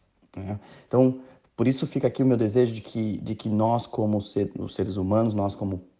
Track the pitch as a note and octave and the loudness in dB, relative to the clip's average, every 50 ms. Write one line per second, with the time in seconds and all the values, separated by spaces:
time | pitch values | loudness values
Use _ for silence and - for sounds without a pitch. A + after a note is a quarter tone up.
0 | _ _ _ _ _ _ - F#2+ F#2 F#2+ G#2 G#2 - - - - - - A#2+ B2+ | _ _ _ _ _ _ -12 -10 -8 -8 -8 -8 -10 -16 -20 -20 -8 0 4 4
1 | C3 B2+ B2+ - - - - _ _ _ - - A2+ C3 C3 - E3 - - C3+ | 4 4 2 -2 -12 -18 -20 _ _ _ -4 0 2 2 2 0 -4 -4 -2 0
2 | - A#2+ - - C3 C3 A#2+ A2 A2+ G#2 G#2+ B2+ B2 A2+ A2+ G#2+ - - - A#2 | 0 0 0 2 2 4 4 4 2 2 4 4 2 2 0 -8 -12 -8 -6 -4
3 | A2 G#2+ F#2+ - - A2+ G#2+ - - A2 G#2 G#2+ A2 A2+ A#2 A#2 - - - A2+ | -2 -2 -4 -4 -6 -6 -8 -6 -2 0 2 2 2 2 2 0 -2 -4 -4 -2
4 | G#2+ G#2 G#2 G2+ G2+ - - G2+ G2+ G2+ - - G2+ G2 - - F#2 G2 F#2+ G2+ | 0 0 0 -2 -2 -2 -2 -2 -2 -2 -4 -8 -10 -8 -4 -4 -4 -4 -2 -2
5 | F#2 F#2+ G#2 A2 A#2 A2 G#2 G2+ G2+ G2+ - - G#2 G2 F#2+ F2+ - _ _ | 0 2 2 2 2 2 0 0 -2 -2 -2 -4 -6 -6 -6 -6 -10 _ _